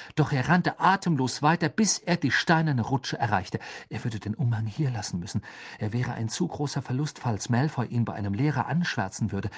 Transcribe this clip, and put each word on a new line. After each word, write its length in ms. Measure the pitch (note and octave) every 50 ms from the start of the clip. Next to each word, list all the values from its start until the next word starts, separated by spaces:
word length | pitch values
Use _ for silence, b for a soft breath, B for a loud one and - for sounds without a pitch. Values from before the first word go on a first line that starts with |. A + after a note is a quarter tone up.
| B B B
Doch 180 | - C#3+ - C#3+
er 160 | C3 B2 -
rannte 320 | E3+ F3+ - D#3+ - -
atemlos 600 | - F3 F#3+ F#3+ - F#3 D#3+ C3 C3 B2 - -
weiter, 280 | C#3+ D3+ E3+ - E3+ C#3+
bis 300 | - - A3 F#3 - -
er 180 | - - F3
die 140 | E3+ - B2
steinerne 500 | - - - - E3 D#3+ E3 D#3 C#3 A#2+
Rutsche 360 | G#2+ - C3 C3 - - -
erreichte. 420 | - A#2+ G#2+ G#2 F#2 F#2 - - - B B B B B
Er 160 | B - G#2+ -
würde 160 | A#2+ A2 G2+
den 160 | - G#2 A2
Umhang 300 | - C3+ A#2+ A2+ G#2+ A2
hier 260 | G#2+ G2+ - D3+ C3
lassen 280 | A#2+ G#2 - - - F2
müssen. 220 | E2+ F#2 - G#2 - B B B B B B B
Er 140 | A2 G#2+ G#2
wäre 180 | B2 B2+ -
ein 160 | - - A2+
zu 220 | A2 - - F3+ D#3+
großer 320 | - - D3 C#3 - C#3
Verlust, 360 | - - B2+ C3 D3+ D3 -
falls 320 | - - B2 G#2+ G2 - -
Malfoy 380 | A#2 A#2 C#3+ D#3 - C3 A2+
ihn 160 | - A#2+ A#2+ A2+
bei 100 | A2+ -
einem 200 | - G#2 G2+ G2+
Lehrer 340 | G#2 C#3 D#3 C3 B2 -
anschwärzen 640 | - C3+ F3 F3 - - A#2+ G2 F#2 - - A#2+ G2
würde. 180 | G#2 G2 - - B